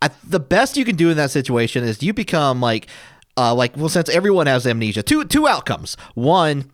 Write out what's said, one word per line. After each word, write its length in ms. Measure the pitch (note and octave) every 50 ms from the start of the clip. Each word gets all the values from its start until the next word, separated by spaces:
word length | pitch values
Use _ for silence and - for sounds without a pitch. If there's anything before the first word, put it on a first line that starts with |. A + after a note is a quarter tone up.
I, 80 | D3 D3 - - -
the 160 | - F#3 F3+
best 380 | C#3 - F3+ G#3+ C4+ C4+ -
you 80 | C#4 B3
can 100 | A#3+ G3
do 140 | D#3 E3+ E3+
in 80 | D#3+
that 140 | D3+ D3 C3+
situation 520 | - C#3+ B2 C3+ B2 A#2 A#2 A2+ - B2+ A#2+
is 200 | A2+ G#2+ - C#3
you 100 | G3 G#3
become, 480 | - F3 - F3 D#3 C#3+ C3+ B2+ B2
like, 260 | B2 A#2 A2+ A2 - - - - - - - _ _ _ -
uh, 160 | C3+ B2 A#2 A#2+
like, 200 | B2 B2 A#2+ -
well, 140 | C#3 D#3 D#3
since 180 | - F3+ - -
everyone 360 | D3 F3 F#3+ G#3 G3 F3+ D3+
has 220 | C#3+ C3 B2 A#2
amnesia, 340 | B2 A2+ A#2 A2+ G#2+ F#2+ G#2+
two, 240 | - - D4+ D4+ C#4+
two 220 | E3+ - D4+ D4+
outcomes. 500 | C#4 G3+ - - - G2+ D#2 D#2+ - - - - - -
One, 560 | A#2 A#2+ D3 F3+ F#3 E3 D3+ C#3+ C#3 C3+ -